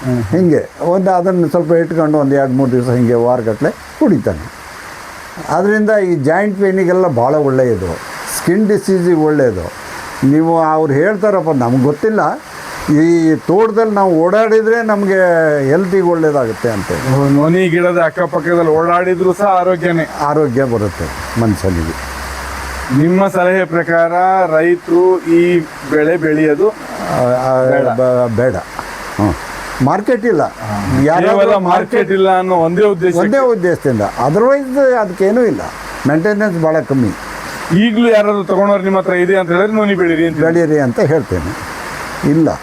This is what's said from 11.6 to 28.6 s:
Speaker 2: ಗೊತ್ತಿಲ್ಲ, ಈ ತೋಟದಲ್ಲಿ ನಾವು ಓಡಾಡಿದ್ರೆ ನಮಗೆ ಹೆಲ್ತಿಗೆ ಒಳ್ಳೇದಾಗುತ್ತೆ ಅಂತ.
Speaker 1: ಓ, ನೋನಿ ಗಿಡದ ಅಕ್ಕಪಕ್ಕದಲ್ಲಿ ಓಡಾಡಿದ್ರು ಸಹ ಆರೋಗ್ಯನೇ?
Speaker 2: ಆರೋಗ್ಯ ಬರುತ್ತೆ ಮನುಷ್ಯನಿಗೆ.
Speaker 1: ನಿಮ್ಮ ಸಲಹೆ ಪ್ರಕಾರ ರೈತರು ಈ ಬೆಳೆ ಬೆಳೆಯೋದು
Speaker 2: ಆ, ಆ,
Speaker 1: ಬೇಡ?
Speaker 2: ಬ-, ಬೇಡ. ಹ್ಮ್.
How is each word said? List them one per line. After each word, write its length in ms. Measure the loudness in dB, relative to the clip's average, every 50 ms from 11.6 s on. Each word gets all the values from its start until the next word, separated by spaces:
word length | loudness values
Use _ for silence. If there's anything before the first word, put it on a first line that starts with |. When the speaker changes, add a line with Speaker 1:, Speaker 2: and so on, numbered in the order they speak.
| 2 2 2 2 2
Speaker 2:
ಗೊತ್ತಿಲ್ಲ, 360 | 2 0 0 -2 0 0 0 0 -2 -4 -6 -12 -16 -18 -16 -14 -14 -12 -10 -2 0 2
ಈ 400 | 4 4 4 4 4 4 2 2
ತೋಟದಲ್ಲಿ 580 | 0 0 0 2 2 2 2 2 0 0 0 2
ನಾವು 260 | 2 2 2 2 2
ಓಡಾಡಿದ್ರೆ 680 | 2 2 2 2 2 4 2 2 2 2 0 0 0
ನಮಗೆ 320 | 0 0 0 0 0 2 2 4 4 4 2 2 2 2 2 2 2
ಹೆಲ್ತಿಗೆ 340 | 2 0 0 0 0 2
ಒಳ್ಳೇದಾಗುತ್ತೆ 680 | 2 2 2 2 2 2 2 2 0 -2 -4 -2 -2 -2
ಅಂತ. 440 | -2 -2 -4 -4 -4 -4 -2 0 0
Speaker 1:
ಓ, 140 | 2 2 2
ನೋನಿ 400 | 2 2 2 2 2 2 2 0
ಗಿಡದ 300 | 0 2 0 2 2 2 0
ಅಕ್ಕಪಕ್ಕದಲ್ಲಿ 680 | 0 0 -2 -4 -2 -2 -4 -2 0 0 2 2 2
ಓಡಾಡಿದ್ರು 640 | 2 2 2 2 2 2 2 0 0 0 0 0
ಸಹ 120 | 0 2 2
ಆರೋಗ್ಯನೇ? 640 | 2 2 2 2 0 0 0 0 0 0 0 -2 -4 -4 -4
Speaker 2:
ಆರೋಗ್ಯ 440 | -2 0 0 0 0 0 0 0 0
ಬರುತ್ತೆ 760 | 0 0 -2 -2 -4 -4 -6 -8 -8 -8 -10 -12 -6 -4 -2
ಮನುಷ್ಯನಿಗೆ. 760 | 0 0 0 0 -2 -2 -2 -2 -4 -4 -6 -10 -12 -12 -12 -12 -12 -12 -12 -12 -12 -12 -12 -10 -12 -10 -10 -10 -6 -2 0 2
Speaker 1:
ನಿಮ್ಮ 260 | 2 2 2 2 2 0
ಸಲಹೆ 360 | 0 0 2 2 2 0 0
ಪ್ರಕಾರ 480 | 0 -2 -4 -2 0 0 0 2 2 0 0 2 2 2 2 0 2 2
ರೈತರು 640 | 2 2 2 0 0 0 0 2 4 4 4 2 0
ಈ 420 | 0 2 2 4 4 4 2 0
ಬೆಳೆ 560 | -2 -4 -12 -16 -8 -2 0 0 2 0 0
ಬೆಳೆಯೋದು 520 | 0 0 -2 0 2 2 0 2 2 0 0
Speaker 2:
ಆ, 540 | 0 -4 -14 -14 -12 -10 -6 -4 -2 -2
ಆ, 480 | 0 0 0 0 0 0 0 2 2 2
Speaker 1:
ಬೇಡ? 180 | 2 0 0 0
Speaker 2:
ಬ-, 480 | 0 0 0 2 2 2 0 0 0
ಬೇಡ. 200 | 0 0 0 -2
ಹ್ಮ್. 760 | -4